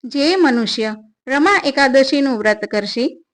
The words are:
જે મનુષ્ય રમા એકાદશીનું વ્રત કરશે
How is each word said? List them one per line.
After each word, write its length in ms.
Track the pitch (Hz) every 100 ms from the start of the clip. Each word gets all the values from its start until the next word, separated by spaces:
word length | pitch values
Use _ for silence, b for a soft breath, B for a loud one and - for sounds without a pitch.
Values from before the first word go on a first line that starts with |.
જે 320 | 247 285 285 381
મનુષ્ય 600 | 320 240 220 - 220 214 - _ -
રમા 320 | 277 330 392
એકાદશીનું 720 | 294 277 277 262 269 294 277 233
વ્રત 260 | 214 214 202
કરશે 500 | 214 202 - 269 - _